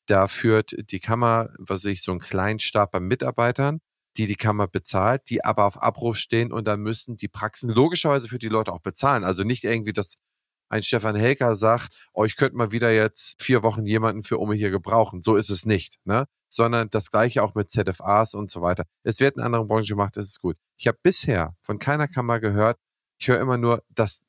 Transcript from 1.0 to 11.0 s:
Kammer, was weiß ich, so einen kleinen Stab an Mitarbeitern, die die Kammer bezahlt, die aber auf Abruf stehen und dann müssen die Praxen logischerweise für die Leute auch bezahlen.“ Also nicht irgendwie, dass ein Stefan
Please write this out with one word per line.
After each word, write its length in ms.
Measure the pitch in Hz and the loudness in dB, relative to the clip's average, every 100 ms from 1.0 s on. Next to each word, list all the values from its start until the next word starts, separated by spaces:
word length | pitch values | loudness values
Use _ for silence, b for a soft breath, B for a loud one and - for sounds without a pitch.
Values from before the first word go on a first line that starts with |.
Kammer, 480 | - 113 117 113 113 - | -2 0 2 2 0 -8
was 260 | 90 98 | -6 -4
weiß 80 | 101 | -4
ich, 100 | 95 | -4
so 80 | - | -4
einen 100 | 90 | -6
kleinen 380 | - 95 98 107 | -4 -2 -2 -2
Stab 360 | - 110 101 | -2 0 0
an 100 | 92 | 0
Mitarbeitern, 760 | 90 127 127 117 120 123 143 160 _ _ _ - | -2 -2 -2 0 0 0 -2 -2 _ _ _ -4
die 80 | 104 | -4
die 100 | 101 | 0
Kammer 320 | 110 104 98 | 0 0 0
bezahlt, 540 | 92 - 98 101 135 - | -2 -4 0 2 0 -2
die 120 | 117 | -4
aber 220 | - 110 | -2 2
auf 160 | 101 - | 2 2
Abruf 380 | 117 - 117 113 | -2 0 -2 -2
stehen 340 | - 113 117 | -2 0 0
und 140 | 113 107 | -2 -2
dann 140 | 104 | -2
müssen 360 | 107 113 - 113 | -4 -6 -8 -10
die 120 | 101 | -10
Praxen 420 | - 104 - 120 | -8 -8 -6 -2
logischerweise 580 | 117 156 170 156 139 117 | 4 4 4 2 2 0
für 100 | 123 | -8
die 120 | 113 | -2
Leute 220 | 110 107 | -2 -2
auch 80 | 87 | -4
bezahlen.“ 420 | 95 - 135 135 | -6 -2 0 2
Also 180 | 92 90 | 0 0
nicht 220 | 104 123 | 0 -2
irgendwie, 300 | 110 117 107 | -2 -2 -2
dass 220 | 107 98 - _ _ _ _ - | -6 -6 -8 _ _ _ _ -6
ein 140 | 107 | -4
Stefan 340 | - 120 | 0 0